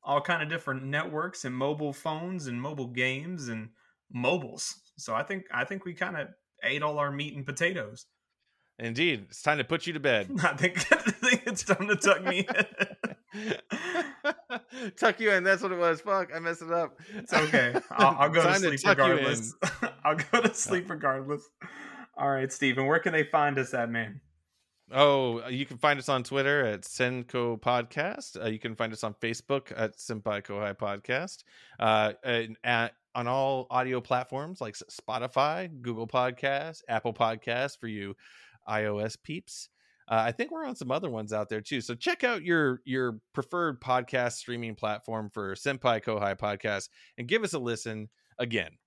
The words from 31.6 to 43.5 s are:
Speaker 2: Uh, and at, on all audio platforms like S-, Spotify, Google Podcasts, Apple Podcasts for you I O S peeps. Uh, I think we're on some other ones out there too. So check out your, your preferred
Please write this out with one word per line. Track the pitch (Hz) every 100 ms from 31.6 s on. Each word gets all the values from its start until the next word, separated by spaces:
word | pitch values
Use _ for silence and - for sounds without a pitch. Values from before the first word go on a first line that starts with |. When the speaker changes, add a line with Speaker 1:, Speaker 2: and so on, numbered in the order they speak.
| - -
Speaker 2:
Uh, | 113 110 107 101
and | 131 117 113 110
at, | 123 120 113 - _
on | 117 120
all | 131 135 131 127
audio | 123 127 127
platforms | 120 123 127 131 151 185
like | 113 104
S-, | - -
Spotify, | - 117 120 135 143 165 185 147
Google | 120 113 113
Podcasts, | 131 127 127 139 139 156 160 -
Apple | 113 120
Podcasts | 110 113 113 - 120 139 -
for | 117
you | 107 98 98 - - - _ -
I | 107 107
O | 104
S | 110 -
peeps. | - 156 - - - _ _ _ -
Uh, | 110 113
I |
think | 117 262
we're | 330 302
on | 254
some | 123
other | 139 185
ones | 113 107
out | 107 104
there | 110
too. | 107 139
So | -
check | 120 - 349
out | 254 220
your, | 165 170 147 127
your | - 131 127 113 _
preferred | - 131